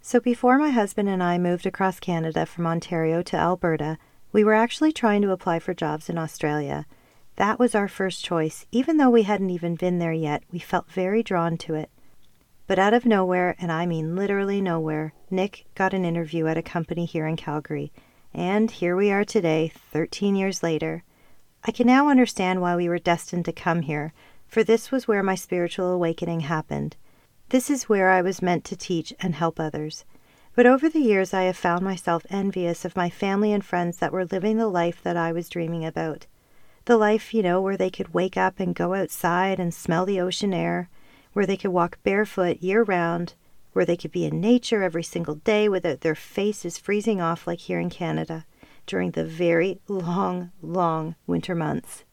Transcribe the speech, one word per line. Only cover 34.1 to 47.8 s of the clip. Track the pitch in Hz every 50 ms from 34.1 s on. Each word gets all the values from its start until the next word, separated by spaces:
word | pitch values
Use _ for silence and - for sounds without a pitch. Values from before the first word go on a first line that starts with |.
| 147
were | 185 185
living | 180 - 190 170 214 220
the | 220 226 220
life | 180 175 170 170 170 - -
that | 180 175 175
I | 165 165 165
was | 170 170 -
dreaming | - 170 170 160 170 165 160
about. | 160 160 165 160 160 147 - - - _ _ _ _ _ - - - - _ -
The | - 240
life, | 226 214 208 214 220 - - -
you | 226 202
know, | 180 175 185
where | 190 190 196
they | 185 185 185
could | 185 - 190 170 165
wake | 175 180 190 - 190
up | 185 190 185 -
and | 190 180 175
go | - 175 175 185
outside | 196 185 - - - - 175 170 175 185 196 190 180
and | 185 170 165
smell | - - - 165 170 185
the | 190 202 185
ocean | 180 185 180 - 208 202 185
air, | 170 165 170 170 175 180 - - - - - - - _ _ _
where | 202 202
they | 175 196 190
could | - 202
walk | 180 180 170 170 - - _
barefoot | 202 196 202 214 208 - - 185 175 - - 170
year-round, | 185 190 220 233 196 190 175 170 170 170 170 175 165 - _ _ _ - - - - _
where | 185 180
they | 165 170 170
could | - 160 -
be | 180 170
in | 151 147 160
nature | 170 220 240 247 - - 233 208
every | 190 180 160 165 165
single | - - 170 170 147 151
day | 151 - - 214 208 214 208
without | 196 185 180 175 143 131
their | - 165 156
faces | - - - - - 196 208 208 - - 170 - -
freezing | - - 202 208 202 226 214 190
off | 175 165 170 170 - -
like | 170 170
here | - - 180 170